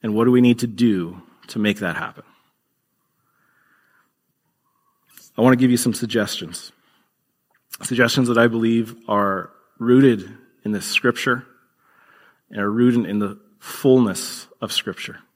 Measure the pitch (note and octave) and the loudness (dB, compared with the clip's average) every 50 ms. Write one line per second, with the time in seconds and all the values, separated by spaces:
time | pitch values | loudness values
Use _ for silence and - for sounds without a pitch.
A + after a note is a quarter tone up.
0 | - A2 G#2+ A2 A2 B2+ B2 B2 B2 B2 A#2+ A#2+ B2 A#2 G#2 G2+ B2 A#2 G#2 F#2 | -4 -2 0 2 2 4 6 6 6 4 4 2 -2 -8 -2 0 2 2 2 0
1 | E2+ E2+ F#2 F#2 - _ _ _ - - - A2+ G#2 G#2+ G2 - G#2 F2 E2 - | -4 -6 -10 -16 -20 _ _ _ -20 -12 -6 -2 -2 -2 -2 -2 -4 -6 -6 -6
2 | - - - - - _ _ _ _ _ _ _ _ _ _ _ _ _ _ _ | -10 -10 -14 -18 -20 _ _ _ _ _ _ _ _ _ _ _ _ _ _ _
3 | _ _ _ _ _ _ _ _ _ _ _ _ _ _ _ _ _ _ _ _ | _ _ _ _ _ _ _ _ _ _ _ _ _ _ _ _ _ _ _ _
4 | _ _ _ _ _ _ _ _ _ _ _ _ _ _ _ _ _ _ _ _ | _ _ _ _ _ _ _ _ _ _ _ _ _ _ _ _ _ _ _ _
5 | _ _ _ - - _ _ - A2+ C3 B2+ A#2+ C3 B2+ B2 A#2+ - B2 G#2+ - | _ _ _ -20 -20 _ _ -2 2 2 2 2 2 2 2 0 0 -4 -4 -4
6 | - G#2+ G#2 A#2 G2+ - - - F#2 D#2+ - - - - _ _ _ _ _ _ | -8 -4 -4 -4 -4 -4 -8 -12 -12 -14 -16 -18 -20 -20 _ _ _ _ _ _
7 | _ _ _ _ _ _ _ _ _ _ _ _ _ _ - - - - B2+ A#2 | _ _ _ _ _ _ _ _ _ _ _ _ _ _ -20 -16 -10 -6 0 2
8 | B2 A#2 - C#3 B2+ A#2+ A#2+ A#2 A#2 A#2 A2+ A#2 A2+ A2+ A#2 A#2 A2+ A2+ A#2 - | 2 2 2 0 0 2 4 4 4 4 2 0 0 2 2 0 -2 -4 -10 -18
9 | _ - G#2 G2+ G2+ G2 F#2+ F#2 F2 - _ _ _ _ _ _ A2+ A#2 B2 C3 | _ -2 0 0 0 0 -2 -4 -8 -12 _ _ _ _ _ _ 2 4 6 6
10 | C#3 C3 A#2 G2+ F#2+ - - - _ _ _ _ _ G#2+ G#2+ G2 - - - - | 8 6 4 2 -4 -14 -18 -20 _ _ _ _ _ -6 -6 -6 -6 -4 -4 0
11 | - B2 A#2+ - - C3+ A#2+ B2+ B2+ _ _ _ _ _ _ _ _ _ _ _ | 0 0 -2 0 -2 -4 -4 -4 -6 _ _ _ _ _ _ _ _ _ _ _
12 | _ _ _ _ _ _ _ _ _ _ - G#2 G2+ G#2 G#2 A#2 A#2+ B2 A#2+ A#2+ | _ _ _ _ _ _ _ _ _ _ -8 -6 -4 -2 0 2 2 4 2 2
13 | G#2+ F2 G2+ G#2 G#2 G2 - - _ _ _ _ - - - - - C#3 C3 C3 | -2 -2 -2 -2 -4 -4 -6 -12 _ _ _ _ -18 -18 -14 0 4 4 4 4
14 | A#2+ G2+ F#2 - - - - - - _ - _ - G#2 - - - G#2+ F#2 - | 4 0 -4 -8 -10 -12 -14 -16 -18 _ -14 _ -12 -6 -6 -6 -6 -6 -12 -10
15 | - - G2+ - _ _ _ | -14 -16 -16 -18 _ _ _